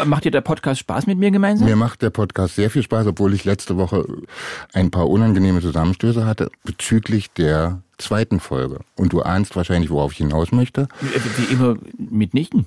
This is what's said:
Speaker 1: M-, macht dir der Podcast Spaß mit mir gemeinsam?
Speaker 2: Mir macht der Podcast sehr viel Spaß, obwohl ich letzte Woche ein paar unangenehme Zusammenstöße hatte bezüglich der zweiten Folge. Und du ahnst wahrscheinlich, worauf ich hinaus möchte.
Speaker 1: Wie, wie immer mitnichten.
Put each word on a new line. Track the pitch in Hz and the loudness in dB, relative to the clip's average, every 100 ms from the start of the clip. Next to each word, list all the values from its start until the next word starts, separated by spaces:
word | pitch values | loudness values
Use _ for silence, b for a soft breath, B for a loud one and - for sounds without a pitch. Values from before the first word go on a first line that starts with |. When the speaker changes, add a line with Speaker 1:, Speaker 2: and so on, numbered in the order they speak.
Speaker 1:
M-, | 147 | 0
macht | 147 180 | 0 2
dir | |
der | 139 | 0
Podcast | 147 156 151 135 | 0 -2 -2 -4
Spaß | - 90 - | -4 -4 -2
mit | 190 | 2
mir | 202 | 2
gemeinsam? | 196 202 214 110 | 2 2 4 4
Speaker 2:
Mir | 110 | 4
macht | 117 - | 0 0
der | 110 | -2
Podcast | - 101 - 92 - | 0 -2 0 -2 0
sehr | 104 | 0
viel | 143 | 0
Spaß, | 110 113 104 | 0 0 0
obwohl | 87 98 | 2 2
ich | 98 98 | 0 0
letzte | 98 - 92 | -2 -2 -2
Woche | 90 98 - - - B B B B | 0 0 -2 -8 -14 B B B B
ein | 95 92 | 0 0
paar | 90 82 | 2 2
unangenehme | 101 113 95 95 90 | 4 4 4 4 2
Zusammenstöße | 85 80 82 95 117 117 110 | 0 0 0 0 0 0 0
hatte | 110 - _ - | -2 -4 _ -12
bezüglich | - - 113 - 107 - | -8 0 0 2 -2 -2
der | - 78 78 85 90 - - | -2 2 2 0 -4 -12 -12
zweiten | - 107 113 90 | -4 -2 0 -2
Folge. | - 65 65 67 - - | -2 -4 -4 -8 -10 -2
Und | 92 | 0
du | 82 | 2
ahnst | - 92 104 92 | 0 0 0 -2
wahrscheinlich, | 85 87 78 | 0 0 0
worauf | 73 73 | 0 -2
ich | - | -2
hinaus | 76 76 85 | -2 0 2
möchte. | 123 123 - 139 - | 2 0 -2 -4 -4
Speaker 1:
Wie, | 139 135 117 113 110 | -4 -4 -4 -2 0
wie | |
immer | 127 123 110 - - | 2 2 0 -6 -12
mitnichten. | - 104 104 131 170 220 | -4 -2 0 0 0 -2